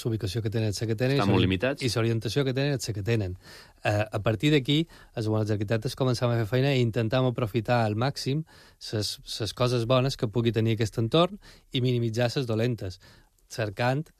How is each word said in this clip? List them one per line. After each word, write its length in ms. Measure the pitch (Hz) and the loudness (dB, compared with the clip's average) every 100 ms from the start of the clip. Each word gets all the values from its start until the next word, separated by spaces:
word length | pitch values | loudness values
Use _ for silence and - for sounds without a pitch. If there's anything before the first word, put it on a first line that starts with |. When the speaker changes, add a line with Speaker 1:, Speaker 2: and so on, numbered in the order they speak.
Speaker 1:
l'ubicació 400 | 123 110 107 117 | -2 -2 -4 -4
que 80 | 107 | -2
tenen 240 | 113 110 98 | -2 -2 -2
és 60 | |
la 60 | 110 | -4
que 80 | 107 | -2
tenen, 160 | 127 139 | 0 2
Speaker 2:
Estan 80 | 101 | 2
Speaker 1:
i 20 | |
Speaker 2:
molt 80 | 98 | 4
Speaker 1:
l'ori-, 80 | 92 | 4
Speaker 2:
limitats. 380 | 92 127 143 131 | 2 -2 -2 -2
Speaker 1:
i 40 | 117 | 0
l'orientació 480 | 113 113 113 143 | 0 0 -2 -2
que 100 | 135 131 | 0 0
tenen 180 | 143 135 | 0 -2
és 140 | - | -4
la 40 | 104 | -6
que 60 | 98 | -2
tenen. 300 | 117 95 90 - - - - | 0 -2 -6 -14 -20 -20 -6
Eh, 240 | 120 104 107 | -2 0 0
a 80 | 110 101 | -2 -2
partir 260 | 107 147 | 0 4
d'aquí, 300 | 151 127 143 165 - - - | 2 4 0 0 -6 -12 -6
els 140 | 107 | 0
bons 240 | 107 107 107 | 0 2 0
arquitectes 400 | 104 113 123 - | 0 -2 -2 -2
començam 380 | 131 120 123 | 0 2 0
a 20 | 117 | 0
fer 80 | 110 127 | 0 2
feina 160 | 135 135 | 2 2
i 80 | |
intentam 460 | 120 113 113 131 127 | 2 0 0 2 0
aprofitar 560 | 120 120 123 107 123 110 | 0 -2 -2 2 2 2
al 100 | 107 | 0
màxim 480 | 127 - - 143 160 - - - | -2 -2 -2 -2 -4 -12 -20 -18
ses, 440 | - 110 104 - | -6 -4 -4 -6
ses 320 | - - 104 - | -10 -6 -4 0
coses 320 | 123 123 113 | 2 2 2
bones 320 | 131 131 - | 2 2 0
que 80 | 120 | -2
pugui 240 | 120 117 | 0 2
tenir 240 | 113 113 113 | 2 2 2
aquest 240 | 113 - | 0 0
entorn 400 | 113 160 180 202 - - _ | 2 4 2 0 -16 -20 _
i 80 | 131 | -2
minimitzar 480 | 123 123 117 110 120 | 0 0 0 0 0
ses 100 | 147 123 | 0 -2
dolentes, 500 | 110 120 117 95 - - - _ _ - | 0 0 -2 -6 -12 -18 -20 _ _ -14
cercant 560 | - 107 95 120 135 160 - | -6 -6 -2 0 0 -4 -12